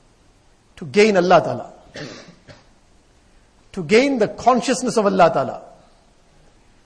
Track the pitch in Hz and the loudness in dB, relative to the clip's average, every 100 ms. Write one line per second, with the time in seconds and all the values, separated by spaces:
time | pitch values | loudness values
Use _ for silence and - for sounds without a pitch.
0 | _ _ _ _ _ _ _ - 160 156 | _ _ _ _ _ _ _ -18 -6 2
1 | 220 190 180 175 147 120 - - - - | 2 2 4 2 2 -8 -10 -20 -20 -18
2 | 135 - - - - - _ _ _ _ | -18 -20 -20 -20 -20 -20 _ _ _ _
3 | _ _ _ _ _ _ _ - 151 220 | _ _ _ _ _ _ _ -14 0 2
4 | 277 269 208 - - 254 - 254 247 226 | 2 0 -4 -2 0 0 0 -4 -2 -2
5 | 202 190 170 160 123 110 - - _ _ | 0 2 2 2 -6 -8 -18 -20 _ _
6 | _ _ _ _ _ _ _ _ | _ _ _ _ _ _ _ _